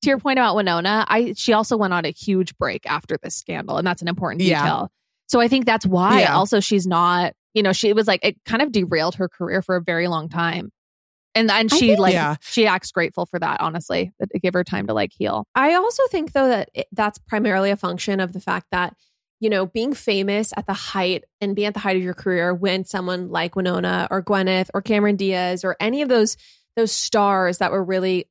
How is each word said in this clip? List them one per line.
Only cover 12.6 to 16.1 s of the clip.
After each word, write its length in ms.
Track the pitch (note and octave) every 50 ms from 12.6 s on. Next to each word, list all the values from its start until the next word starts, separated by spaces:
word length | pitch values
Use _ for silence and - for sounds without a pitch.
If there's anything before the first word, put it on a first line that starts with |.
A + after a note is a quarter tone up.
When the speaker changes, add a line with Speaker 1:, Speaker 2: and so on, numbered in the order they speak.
| A3
Speaker 1:
acts 240 | G#3 F#3 F#3 - -
grateful 340 | - F#3 E3 - - F3 F3
for 140 | - - E3+
that, 220 | E3 D3+ - -
honestly, 500 | E3 D#3+ D#3+ E3+ - - F3 F3 F#3 F#3 - -
that 100 | - G3+ -
it 80 | F3+
gave 120 | F#3 F3+ F#3
her 100 | F#3 F3+
time 240 | - - G2+ -
to, 60 | A2 G#2+
like, 180 | G#2+ G2 -
heal. 340 | - - G#2+ G2+ - G#2+ G#2+ - -
Speaker 3:
I 180 | - C4+ D#4 E4+
also 280 | F4+ G4 A#4+ - - C5+
think 240 | B4